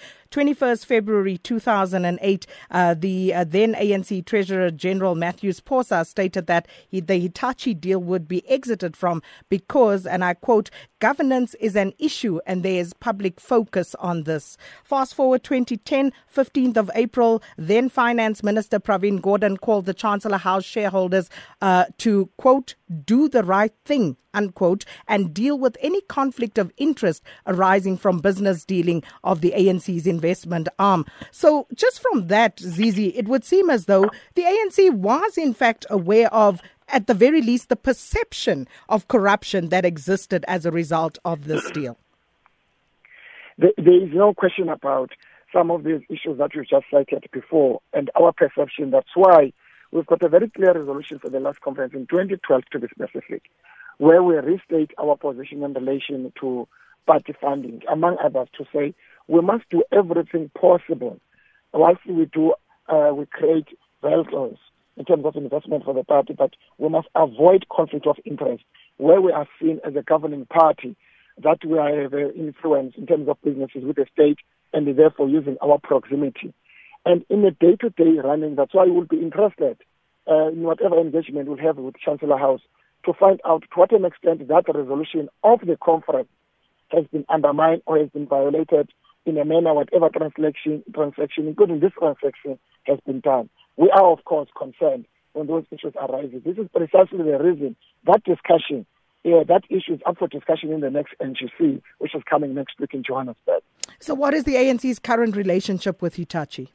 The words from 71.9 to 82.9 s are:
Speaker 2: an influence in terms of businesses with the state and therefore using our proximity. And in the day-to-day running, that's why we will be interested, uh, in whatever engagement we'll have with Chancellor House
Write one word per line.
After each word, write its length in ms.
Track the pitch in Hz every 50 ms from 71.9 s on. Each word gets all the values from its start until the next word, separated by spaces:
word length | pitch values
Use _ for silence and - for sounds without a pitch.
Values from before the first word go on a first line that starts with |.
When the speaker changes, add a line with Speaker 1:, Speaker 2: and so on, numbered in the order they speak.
| 147 147 139 131 139
Speaker 2:
an 200 | 143 143 139 -
influence 580 | 175 160 151 143 _ - 160 147 135 131 127 -
in 80 | - -
terms 240 | - 170 151 143 151
of 120 | 147 _
businesses 440 | - 147 139 135 135 - - 139 127
with 100 | 139 139
the 100 | 143 135 -
state 280 | - - 147 147 147 - - _ _ _ _ - -
and 140 | 151 147 143 135
therefore 320 | 135 156 156 156 - 143 135
using 260 | 147 160 139 143 131 -
our 160 | - 143 147
proximity. 760 | 143 - - 143 127 - - 139 143 147 135 - - - - - _ _ _ _ - - - _ _ -
And 180 | 175 175 170 - -
in 140 | 220 208 202
the 80 | 190
day-to-day 680 | 143 - 170 175 185 - - 226 - - 165 165 160 151
running, 340 | 131 135 147 156 156 151 143
that's 180 | 139 139 - -
why 120 | 190 185
we 60 | 185
will 140 | 175 175 175
be 160 | 156 160 156
interested, 560 | 165 165 - 180 214 202 - - 151 131 113 _ _ _ _ _ _ _ _ _ - -
uh, 180 | 160 156 156 156
in 140 | 165 165 165
whatever 360 | 165 160 - - 190 175 165
engagement 480 | 165 156 131 165 160 - 143 147 139
we'll 100 | 143 143
have 200 | 127 156 160 156
with 180 | 143 127 135 131 - -
Chancellor 340 | 151 147 143 156 147 143
House 240 | 135 143 135 131 131 _ _ _ _ _ _